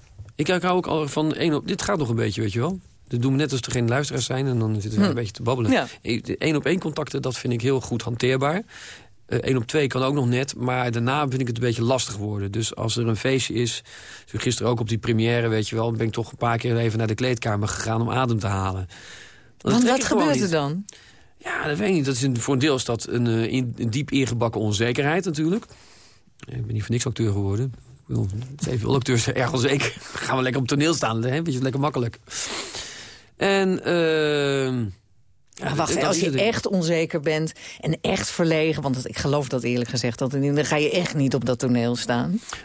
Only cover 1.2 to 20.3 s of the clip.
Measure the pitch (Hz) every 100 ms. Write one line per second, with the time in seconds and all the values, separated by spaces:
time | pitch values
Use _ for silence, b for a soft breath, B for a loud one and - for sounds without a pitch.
1.2 | 156 - 165 147 - 196 - 196 123 113
2.2 | 113 107 107 117 147 190 - - - 120
3.2 | 131 135 147 127 - 123 117 127 143 131
4.2 | 120 131 135 123 110 107 107 110 196 127
5.2 | 107 - 117 131 113 240 127 - - 123
6.2 | - - 156 147 131 180 160 147 151 135
7.2 | 131 120 123 120 127 131 - 117 - 113
8.2 | 123 131 143 180 - B B B B -
9.2 | - 120 - 131 113 151 135 127 131 147
10.2 | 120 123 139 113 123 127 123 117 117 143
11.2 | 143 131 123 117 123 117 117 131 - 107
12.2 | 104 104 98 107 110 - 113 117 117 107
13.2 | 131 135 - 113 120 - - B B B
14.2 | B - 127 117 110 120 107 110 117 113
15.2 | 113 120 117 110 101 113 117 113 117 117
16.2 | 113 - 120 117 123 117 117 110 110 110
17.2 | 127 127 120 104 104 - 110 113 117 117
18.2 | 127 110 101 98 95 95 92 B B B
19.2 | B B B B - 220 240 269 269 -
20.2 | 302